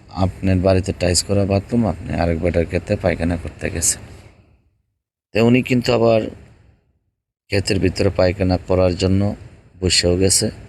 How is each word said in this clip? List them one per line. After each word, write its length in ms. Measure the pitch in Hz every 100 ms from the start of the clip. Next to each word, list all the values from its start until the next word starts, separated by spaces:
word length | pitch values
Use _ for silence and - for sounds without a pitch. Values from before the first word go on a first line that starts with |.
| - -
আপনার 340 | 92 - 95 92
বাড়িতে 320 | 95 92 95
টাইলস 280 | 82 87 87
করা 200 | - 101 98
বাথরুম, 360 | 98 - 120 107
আপনি 220 | 80 -
আরেক 240 | 82 85 82
বেটার 260 | 90 85 82
ক্ষেতে 280 | 90 - 104
পায়খানা 400 | 92 80 85 85
করতে 280 | - - 80
গেছেন।" 320 | 85 - - - - - _ _ _ _ _ _ _ _ _ _
তো 40 | 104 113
উনি 140 | 123
কিন্তু 280 | 127 127 117
আবার 280 | 117 113 110 110 - - - _ _ _ _ _ _ _ _ _
ক্ষেতের 260 | 101 - 98
ভিতরে 300 | 90 - 98
পায়খানা 460 | - 92 95 92 90
করার 360 | - 92 92 87
জন্য 260 | 95 98 101 104 - - _ -
বসেও 360 | 92 - 87 90
গেছে, 300 | 95 - 107 -